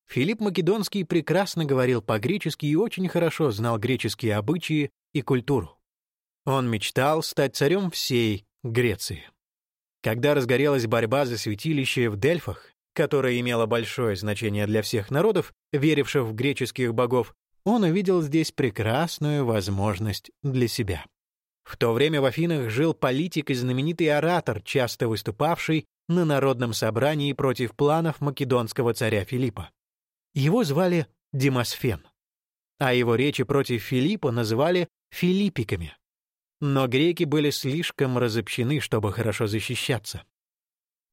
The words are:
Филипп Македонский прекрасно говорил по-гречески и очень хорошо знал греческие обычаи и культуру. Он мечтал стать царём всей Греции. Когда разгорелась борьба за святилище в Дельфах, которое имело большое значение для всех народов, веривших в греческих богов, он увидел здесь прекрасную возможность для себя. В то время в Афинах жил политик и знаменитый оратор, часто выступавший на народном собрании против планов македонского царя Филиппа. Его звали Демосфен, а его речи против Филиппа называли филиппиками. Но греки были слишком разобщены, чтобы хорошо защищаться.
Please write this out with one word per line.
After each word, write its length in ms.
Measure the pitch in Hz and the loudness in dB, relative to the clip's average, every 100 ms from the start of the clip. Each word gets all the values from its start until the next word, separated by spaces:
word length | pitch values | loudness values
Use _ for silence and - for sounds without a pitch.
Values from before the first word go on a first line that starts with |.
| - | -8
Филипп 320 | - 147 220 | -2 0 0
Македонский 640 | 208 185 170 214 190 202 | -2 0 0 0 0 -4
прекрасно 640 | 170 170 - 165 196 - 151 | 0 0 2 0 0 -2 0
говорил 360 | 131 127 123 | 2 2 0
по-гречески 640 | - 110 120 196 160 - 147 | 0 -2 0 -2 -2 -4 0
и 80 | 151 | 2
очень 340 | 226 - 185 | 0 -2 -2
хорошо 420 | 175 165 - 151 | 0 0 2 0
знал 260 | 101 117 113 | 0 0 0
греческие 580 | 117 127 110 - 113 104 | 0 0 -2 -2 0 0
обычаи 540 | 104 170 - 156 143 _ _ | 0 -2 -2 -2 -2 _ _
и 80 | 151 | -6
культуру. 560 | - 131 113 117 82 _ _ _ _ _ _ _ - | 0 -2 2 0 -2 _ _ _ _ _ _ _ -2
Он 220 | 135 123 | 0 0
мечтал 540 | 113 - - 135 160 | -2 -2 0 2 2
стать 320 | 156 - 139 - | -2 -2 -2 2
царём 340 | 143 185 190 | 2 2 -2
всей 560 | - - 123 113 101 _ _ | -4 -2 2 2 0 _ _
Греции. 640 | 120 117 123 98 - 80 - _ _ _ _ _ _ _ | -4 0 0 0 -6 -10 -14 _ _ _ _ _ _ _
Когда 320 | 120 113 143 147 | -2 0 2 2
разгорелась 500 | 123 123 147 139 113 | 2 2 4 2 2
борьба 400 | 117 113 131 135 | 0 2 0 0
за 140 | 113 | -2
святилище 680 | 113 104 160 151 127 - 120 | -4 -4 -2 -2 0 0 0
в 100 | 104 | 0
Дельфах, 520 | 139 175 - - - _ _ | 0 0 -4 -12 -14 _ _
которое 460 | - 147 143 131 123 | -2 0 2 2 0
имело 260 | 123 117 110 | 0 0 2
большое 500 | 117 117 - 117 98 | 0 -2 -2 -2 -2
значение 520 | 104 104 110 104 104 | -2 -2 -2 -2 0
для 160 | 107 | 0
всех 260 | 104 117 98 | 0 -4 -2
народов, 440 | 135 208 196 - _ - | 0 2 0 -2 _ -6
веривших 480 | 147 151 147 127 147 | 0 2 2 0 0
в 140 | 113 110 | -2 -2
греческих 580 | 131 139 120 - 123 | -2 -2 -6 -4 -2
богов, 400 | 113 123 123 110 - _ _ | 0 2 2 -2 -8 _ _
он 180 | 185 240 | 0 2
увидел 400 | 185 175 196 180 | 2 2 2 2
здесь 300 | 151 160 156 | 2 0 0
прекрасную 920 | - 131 - 107 123 165 - 147 147 | 0 -2 0 0 0 0 -2 -2 0
возможность 840 | 123 110 95 98 104 95 107 98 - _ | 0 0 0 0 0 -2 -4 -6 -10 _
для 240 | 143 131 120 | -4 0 0
себя. 360 | - 101 82 - _ _ _ _ _ | 0 -4 -4 -8 _ _ _ _ _
В 140 | - - | -14 -2
то 160 | 120 | 2
время 280 | 113 147 156 | 4 2 4
в 40 | 135 | 2
Афинах 440 | 131 170 160 117 | 2 0 0 -2
жил 240 | 113 160 | 0 0
политик 560 | 151 139 131 170 160 139 | 2 0 0 -2 -4 -2
и 60 | 127 | -2
знаменитый 600 | 123 127 151 170 160 147 | 0 -2 -2 0 2 2
оратор, 460 | 160 175 143 104 | 2 0 0 -4
часто 460 | - 143 120 - 120 | -2 0 0 0 -2
выступавший 800 | 110 - 101 151 170 - 160 - _ - | -2 -4 -2 0 0 0 -2 -2 _ -2
на 180 | 175 160 | 0 2
народном 480 | 139 135 120 120 | 2 2 0 -2
собрании 600 | 107 113 110 135 156 143 | -2 -2 2 0 2 -2
против 420 | 135 135 123 120 - | 0 0 0 -4 0
планов 460 | 143 160 165 - | 2 2 0 -2
македонского 720 | 143 135 131 123 113 - 120 | -4 -2 2 2 0 0 0
царя 320 | 113 113 107 92 | 2 0 0 -2
Филиппа. 460 | 123 127 - 80 _ _ _ _ _ _ 147 | -2 -2 -4 -12 _ _ _ _ _ _ 0
Его 280 | 139 226 | 2 2
звали 440 | 185 143 185 175 - _ _ | 2 2 2 2 -2 _ _
Демосфен, 720 | 135 139 127 113 - 127 87 - _ _ _ _ _ _ - | 0 2 2 0 -2 -2 -2 -8 _ _ _ _ _ _ -4
а 160 | 135 | 0
его 220 | 123 120 117 | 2 2 2
речи 280 | 143 135 | 2 0
против 380 | 120 139 135 117 | 0 0 0 -2
Филиппа 500 | - 127 143 214 143 | -2 0 0 0 -2
называли 580 | 117 110 113 156 180 170 _ _ | 0 0 2 2 2 -2 _ _
филиппиками. 880 | - 175 185 208 - 110 95 78 - _ _ _ _ _ - | -2 0 2 0 -2 -4 -4 -6 -14 _ _ _ _ _ -6
Но 260 | 143 139 131 | -2 0 2
греки 380 | 131 165 170 156 | 2 2 0 0
были 240 | 151 147 | 0 0
слишком 680 | - 135 147 175 - 135 123 | -2 -4 -4 -4 -2 0 0
разобщены, 640 | 120 110 104 - 120 147 | 0 -2 -4 -4 -2 -2
чтобы 320 | - 113 104 | 0 -2 -2
хорошо 340 | 92 113 98 110 | -2 -2 -2 -2
защищаться. 800 | 107 - 120 - 120 - 82 - _ _ _ _ _ _ _ _ | -2 -4 -6 -2 -4 -4 -14 -14 _ _ _ _ _ _ _ _